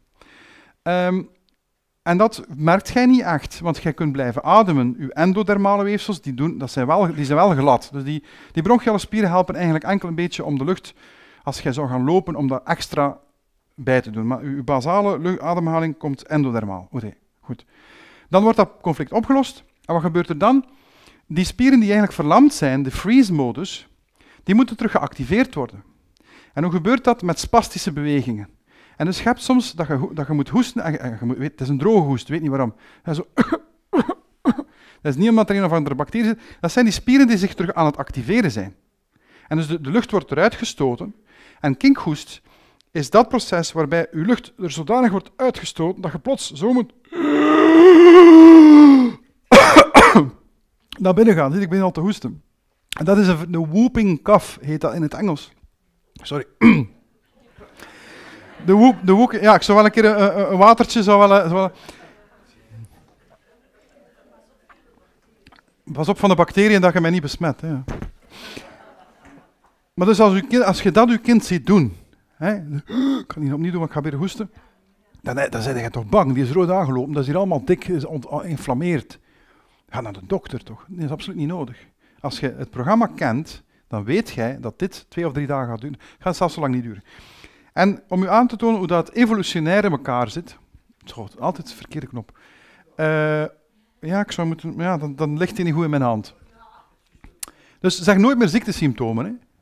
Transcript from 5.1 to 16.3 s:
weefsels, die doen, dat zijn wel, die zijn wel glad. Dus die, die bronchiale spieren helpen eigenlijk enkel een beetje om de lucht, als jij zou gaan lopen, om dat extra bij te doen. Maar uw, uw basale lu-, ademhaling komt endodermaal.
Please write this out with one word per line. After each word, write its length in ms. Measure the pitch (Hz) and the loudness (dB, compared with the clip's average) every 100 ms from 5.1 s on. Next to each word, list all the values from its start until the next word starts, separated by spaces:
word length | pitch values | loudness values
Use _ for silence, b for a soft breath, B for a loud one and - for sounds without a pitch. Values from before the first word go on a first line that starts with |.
| - 175 190 202 202 196 202 | -2 -2 0 -2 -2 0 -2
weefsels, 360 | 202 208 - 170 | -2 -6 -8 -10
die 140 | 139 | -10
doen, 240 | 123 156 123 | -6 -6 -6
dat 120 | 135 | -10
zijn 160 | - 127 | -6 -2
wel, 280 | 175 180 | 0 0
die 100 | 147 | -2
zijn 140 | 139 147 | -2 2
wel 160 | 196 | 2
glad. 340 | 143 143 120 - | 2 2 0 -2
Dus 120 | 139 | -12
die, 200 | 135 151 B B B | -10 -10 B B B
die 100 | - | -6
bronchiale 360 | 160 240 - 208 | 0 0 2 -4
spieren 300 | - 214 196 | -4 -2 0
helpen 260 | 180 180 | 0 -2
eigenlijk 300 | 147 175 156 | -2 -2 -2
enkel 240 | 165 196 175 | -2 -6 -6
een 60 | |
beetje 300 | 165 175 - | -6 -6 -6
om 140 | 156 139 | -6 -6
de 60 | |
lucht, 300 | 143 190 - b b b b b | -4 -6 -10 b b b b b
als 180 | - - | -12 -8
jij 120 | 156 | -8
zou 160 | 127 139 | -6 -6
gaan 160 | 127 | -4
lopen, 300 | 131 180 185 | 0 0 -2
om 140 | 151 139 | -6 -4
dat 140 | 131 | -6
extra 540 | - 170 - 151 139 - _ _ _ _ _ | -6 -8 -6 -4 -4 -6 _ _ _ _ _
bij 260 | - 131 131 | -10 -2 -2
te 100 | 110 | -2
doen. 160 | 110 110 | -8 -6
Maar 140 | 127 | -6
uw, 160 | 139 139 | -8 -10
uw 80 | |
basale 540 | 127 135 135 190 202 185 | -6 -4 -2 -2 -2 -4
lu-, 220 | 170 185 | -6 -6
ademhaling 580 | 156 170 165 165 160 147 | -6 -4 -4 -4 -6 -8
komt 240 | 151 135 | -10 -10
endodermaal. 680 | - | -6